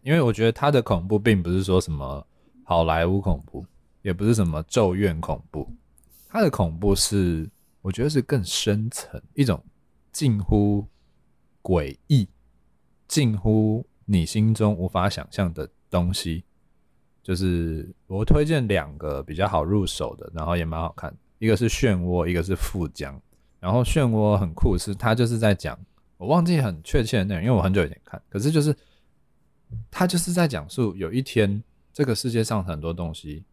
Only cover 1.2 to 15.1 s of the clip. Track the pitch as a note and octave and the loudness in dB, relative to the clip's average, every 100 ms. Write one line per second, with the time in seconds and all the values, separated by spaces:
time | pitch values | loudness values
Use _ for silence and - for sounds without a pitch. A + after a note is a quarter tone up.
1.2 | A2+ G2+ E2+ F#2+ F#2+ F#2 E2 D2 C2+ C#2 | 4 2 2 0 2 2 2 -6 -8 -10
2.2 | - _ _ _ - E2+ E2 E2 F2 G2 | -14 _ _ _ -2 0 2 2 2 0
3.2 | F#2 D2+ - - - _ _ _ G2+ F2+ | 0 -2 -4 -14 -16 _ _ _ -6 -2
4.2 | G#2+ A2 F2 D#2 - B2 F#2+ F#2+ G2 E2 | 2 2 2 -2 -2 2 2 2 0 0
5.2 | - - - D2+ - - _ _ _ _ | -6 -8 -8 -12 -10 -14 _ _ _ _
6.2 | - A3+ F3 - E2+ E2 G2+ G2 - G2+ | -6 0 0 2 -2 0 2 2 2 2
7.2 | F2+ D#2+ D#2 _ _ _ F#2+ G#2+ D3 C#3+ | 2 0 -4 _ _ _ -6 -2 0 0
8.2 | - C3+ F2+ - G#2+ G#2 A2+ - - - | 0 0 -2 -2 0 0 -2 -8 -12 -16
9.2 | - - B2 D#2+ - _ _ _ _ - | -8 0 0 0 -6 _ _ _ _ -2
10.2 | C#3+ G#2 F2+ G#2+ G#2 G2+ G#2 _ _ _ | 0 0 2 4 4 0 -4 _ _ _
11.2 | _ _ _ _ - F2 C#2+ - - C3+ | _ _ _ _ 4 4 2 -6 2 2
12.2 | F#2+ _ _ _ _ _ _ _ - D#3 | 2 _ _ _ _ _ _ _ -4 0
13.2 | A#2+ G#2 A2 A2 G#2+ A2+ - _ - F#2 | 2 2 2 2 2 0 -6 _ 0 2
14.2 | E2+ A2 A2 A2 G#2 F2+ F#2 F2+ F#2+ | 2 2 2 4 2 0 -2 0 -2